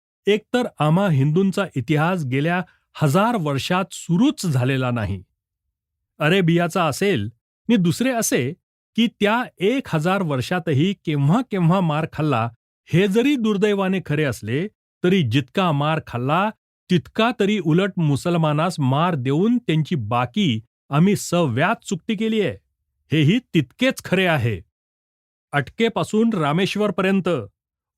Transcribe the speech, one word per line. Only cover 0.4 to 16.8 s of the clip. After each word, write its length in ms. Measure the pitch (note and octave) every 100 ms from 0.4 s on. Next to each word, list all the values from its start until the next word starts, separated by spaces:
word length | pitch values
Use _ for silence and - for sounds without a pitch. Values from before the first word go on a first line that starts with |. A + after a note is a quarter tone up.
| - B3 F3 -
आम्हा 300 | D3+ E3+ G3+
हिंदूंचा 560 | C#3 C#3+ D#3+ G3 G3+ - C#3
इतिहास 500 | A#2 D3 D#3+ F#3 C3+
गेल्या 380 | C3 D#3 F3+ F3+ _ _
हजार 420 | - D3+ E3+ A3 A#3+
वर्षात 460 | D3 C#3 - F3+ F#3+
सुरूच 540 | - - F3 C4+ D4+ F#3
झालेला 460 | B2 B2+ C3+ B2+
नाही. 320 | A#2+ G2 F#2+ - _ _ _ _ _ _ _ _ -
अरेबियाचा 680 | D3+ G3 E3 E3+ E3+ F#3+ E3
असेल 440 | C3 G3+ C#3+ G2+ - _ _ -
नि 60 | A#3
दुसरे 360 | E3+ - B3
असे 420 | A#3 G#3 G#3+ B2+ E3+ _ _ _ -
की 120 | A#3
त्या 360 | - G3+ A#3 A3+ -
एक 280 | F#3+ C4 -
हजार 340 | D#3+ E3 G3
वर्षातही 720 | E3+ C3+ - F3+ E3+ C3+ F#3 G3 -
केव्हा 360 | D3 C#3 G#3+
केव्हा 380 | B3+ G3 E3 F#3+
मार 280 | E3+ D3 D#3
खाल्ला, 360 | - D#3 A#2+ A#2+ - _ _ -
हे 220 | E3 G3+
जरी 280 | G#3+ C4+ C#4+
दुर्दैवाने 640 | A3 G3+ G#3 G3 F#3+ F#3+ -
खरे 180 | D3
असले, 440 | D3 A2+ G#2 C3 G3+ _ _ _
तरी 180 | F3+ F#3+
जितका 500 | B2+ C#3 - - F#3
मार 280 | C#3 D3 D#3+ -
खाल्ला, 420 | A#2+ B2+ E3 G#3+ - _ _